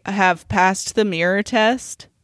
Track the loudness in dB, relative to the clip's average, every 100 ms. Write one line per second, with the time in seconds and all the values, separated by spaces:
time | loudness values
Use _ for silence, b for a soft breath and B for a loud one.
0 | -4 0 2 0 -2 2 2 0 -4 -2
1 | -2 0 0 0 0 0 2 0 -6 -18
2 | -20 _